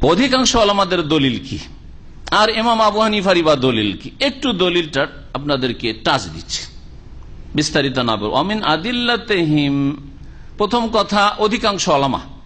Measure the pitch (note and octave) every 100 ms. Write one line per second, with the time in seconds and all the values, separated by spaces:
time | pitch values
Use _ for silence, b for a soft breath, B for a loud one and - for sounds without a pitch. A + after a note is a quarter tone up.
0 | B2+ F3+ C4+ C4 B3 B3 G#3 G3+ F#3+ F3+
1 | D#3 D#3 C3+ A2 - F2+ - - - -
2 | - - - F#3 G#3+ A3 A3+ A3+ A3 G#3
3 | A3 G#3+ F#3+ F3+ D#3 D3 B2+ A2+ G#2 F#2+
4 | - - C4+ C4+ C#4 G3+ F3+ F3 D#3+ C3+
5 | D#3 - - C3 D3 C#3 B2+ A2+ A#2 A2
6 | E3+ C#3+ F#2+ D#2+ - - - - - -
7 | - - - - - - D3+ D#3 C#3 B2+
8 | A#2+ G#2+ G#2 A2+ F3 G#3+ G3+ D#3 F#3+ A#3+
9 | A#3+ A#3+ A#3 G3+ E3 D3+ C#3+ C#3 C#3 D3
10 | - - B B B - G#3 A#3+ A3+ A3+
11 | G3+ G#3 G3+ - G#3+ G#3 E3+ G3 F3+ D3
12 | C#3 A2+ - -